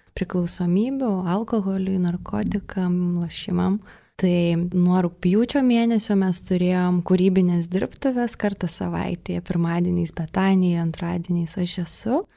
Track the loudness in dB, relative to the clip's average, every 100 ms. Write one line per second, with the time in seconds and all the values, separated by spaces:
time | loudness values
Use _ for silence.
0 | _ -8 -4 -4 -4 -2 0 0 0 -2
1 | -2 -2 -2 -2 0 -2 0 -2 -2 0
2 | 0 -2 -4 -4 -2 -4 -4 -4 0 0
3 | 0 -2 -4 -6 -4 0 0 -2 -6 -20
4 | _ -2 0 2 2 0 0 2 4 4
5 | 0 0 2 2 2 2 4 4 4 2
6 | 2 2 2 0 0 0 2 2 2 0
7 | 2 4 4 4 4 2 0 -2 -4 -2
8 | -2 0 -2 -2 -4 -2 -6 -4 -4 -4
9 | -4 -6 -6 -6 -2 0 0 0 0 0
10 | -2 -4 -6 0 2 4 4 2 -2 -4
11 | -4 -4 -2 -2 -2 -4 -4 -4 -6 -6
12 | -2 -2 -4